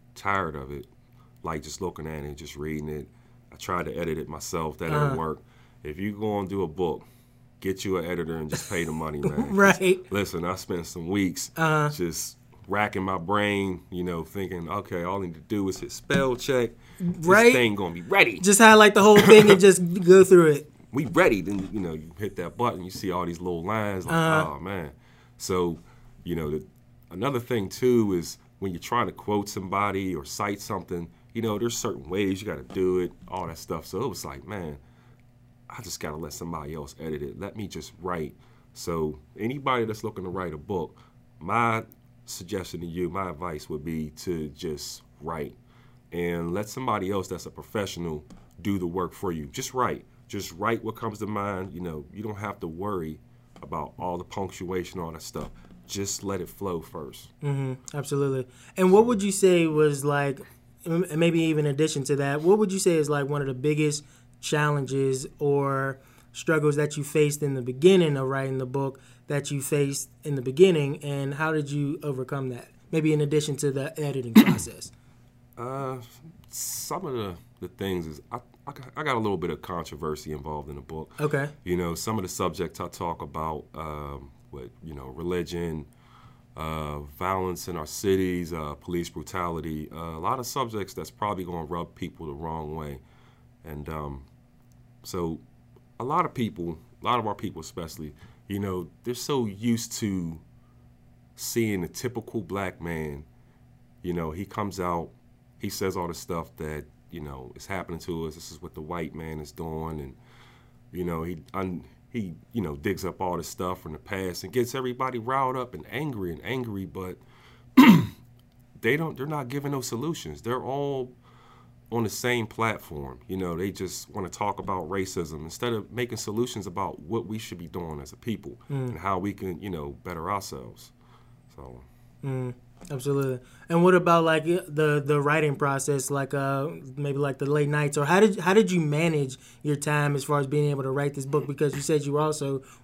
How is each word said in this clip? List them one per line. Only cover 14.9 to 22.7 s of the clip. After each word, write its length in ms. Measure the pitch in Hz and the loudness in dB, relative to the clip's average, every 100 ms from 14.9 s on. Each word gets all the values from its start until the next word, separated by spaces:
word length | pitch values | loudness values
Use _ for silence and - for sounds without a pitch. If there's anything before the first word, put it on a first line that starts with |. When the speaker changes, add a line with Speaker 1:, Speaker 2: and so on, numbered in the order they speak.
| 92 | -4
Speaker 1:
all 160 | 87 98 | -4 -4
I 20 | 90 | -6
need 60 | 80 | -8
to 40 | |
do 260 | - 107 95 | -4 0 0
is 100 | 92 | -2
hit 120 | 87 | -8
spell 440 | - - 139 135 120 | -10 -2 2 2 0
check. 360 | - 131 117 - - - | 0 2 0 -4 -20 -6
This 260 | 175 175 160 | -4 0 6
Speaker 2:
Right. 280 | 202 233 | 10 10
Speaker 1:
thing 220 | 131 117 101 | 10 6 4
gonna 180 | 90 | -2
be 80 | 85 | -4
ready. 360 | 85 196 147 101 | 2 4 6 6
Speaker 2:
Just 200 | 180 196 | 6 10
highlight 340 | 220 214 208 | 12 12 12
the 80 | 208 | 10
whole 160 | 202 208 | 12 12
thing 300 | 196 214 208 | 12 12 12
and 100 | 196 | 12
Speaker 1:
<laughs> 60 | 196 | 10
Speaker 2:
just 140 | 180 175 180 | 8 4 4
go 200 | 175 190 185 | 10 12 12
through 220 | 180 160 | 12 10
it." 200 | 143 - - - | 6 0 -16 -6
Speaker 1:
We 140 | 131 120 | -4 2
ready. 360 | 170 180 104 | 6 6 4
Then, 280 | 87 101 92 | 2 -4 -4
you 80 | 92 | -4
know, 140 | 87 | -4
you 180 | 78 80 - | -6 -10 -8
hit 180 | 104 - | -8 -6
that 200 | 85 78 | -8 -2
button, 260 | 120 | -2